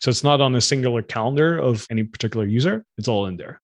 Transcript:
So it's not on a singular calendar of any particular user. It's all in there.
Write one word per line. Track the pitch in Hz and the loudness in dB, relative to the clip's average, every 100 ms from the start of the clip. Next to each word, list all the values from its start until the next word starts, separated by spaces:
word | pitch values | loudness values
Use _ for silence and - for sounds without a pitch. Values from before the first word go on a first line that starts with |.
So | - | -2
it's | 120 | 2
not | 143 143 | 2 4
on | 135 127 | 4 2
a | |
singular | - 139 127 117 | 2 0 0 -2
calendar | 107 117 113 143 160 165 | -4 -4 -2 2 2 2
of | 131 113 - | 0 0 -2
any | 110 | -4
particular | 110 - 113 113 101 | -4 -4 -4 -2 0
user. | 113 160 220 - - | 0 0 -2 -8 -8
It's | 110 | -2
all | 104 98 | -2 -2
in | 87 | -6
there. | - - | -12 -18